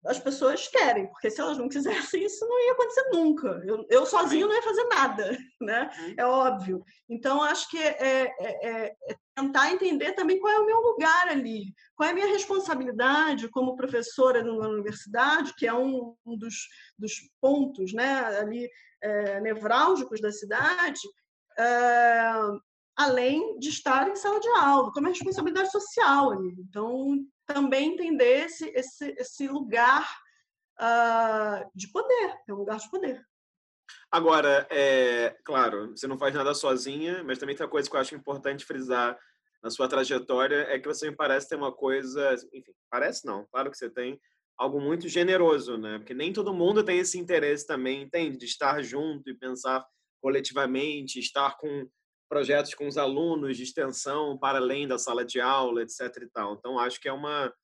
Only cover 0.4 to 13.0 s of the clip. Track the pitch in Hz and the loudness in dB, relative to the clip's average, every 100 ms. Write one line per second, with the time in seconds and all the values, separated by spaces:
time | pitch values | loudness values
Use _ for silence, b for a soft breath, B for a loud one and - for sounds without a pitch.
0.4 | 262 311 - 523 302 220 190 - 214 220 | 2 2 0 4 4 2 -2 -4 -4 -2
1.4 | 311 294 247 285 - 392 - 359 415 - | -4 -2 -2 -2 -2 -2 -2 -2 -2 -2
2.4 | 453 494 494 508 466 - 523 349 320 302 | 0 4 4 4 2 2 2 4 4 2
3.4 | - 175 185 220 - 247 302 - 339 311 | 0 -6 -4 -4 6 6 6 2 4 2
4.4 | 403 427 440 403 494 381 269 208 196 247 | 4 2 2 0 2 4 2 0 -4 -4
5.4 | - _ 214 226 294 - 175 220 247 262 | -8 _ -4 -2 -2 -8 -10 0 2 4
6.4 | 254 220 185 185 b b _ 233 262 277 | 2 0 -4 -6 b b _ -4 0 2
7.4 | 302 320 - 330 311 294 262 262 254 - | 0 -2 -4 -2 -2 0 0 2 0 -4
8.4 | 202 240 233 226 214 - - - _ - | -8 -6 -6 -6 -8 -10 -12 -14 _ -4
9.4 | 277 277 294 370 370 294 294 392 330 381 | 0 4 4 4 0 0 -2 -2 2 2
10.4 | 415 427 427 453 466 427 320 339 359 285 | 4 4 4 4 4 4 4 4 4 0
11.4 | 240 220 196 b b - 302 349 403 403 | -2 -6 -10 b b -2 0 2 2 0
12.4 | - 392 381 277 254 214 | 0 -2 -2 -4 -4 2